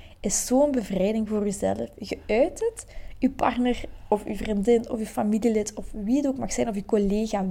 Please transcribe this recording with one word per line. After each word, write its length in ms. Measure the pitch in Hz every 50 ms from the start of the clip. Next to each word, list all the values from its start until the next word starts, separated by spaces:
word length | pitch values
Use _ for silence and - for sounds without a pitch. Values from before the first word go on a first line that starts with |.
| - - - -
is 260 | - 214 - - -
zo'n 260 | - 247 262 294 294
bevrijding 560 | 269 247 196 185 190 185 185 202 220 226 220 202
voor 160 | 214 208 202
jezelf. 460 | 208 196 - 196 190 196 214 233 - -
Je 220 | - 208 - - - - -
uit 320 | 214 226 285 359 - -
het, 260 | 440 466 453 - - - - - - - - -
je 120 | - 254
partner 540 | 269 - - 254 233 240 247 247 240 - - - - - - -
of 180 | 214 202 208 -
je 80 | 214
vriendin 540 | 190 214 220 214 202 196 240 240 233 240 -
of 100 | - 220
je 60 | 220
familielid 680 | - - 254 220 208 220 220 208 233 220 214 208 - -
of 180 | - - -
wie 260 | - 220 202 208 247 294
het 100 | 285 269
ook 100 | 262 262
mag 140 | 233 190
zijn, 180 | - - 247 233
of 60 | 202
je 100 | 202 196
collega 600 | - 233 214 202 196 202 214 220 214 208 202 190 190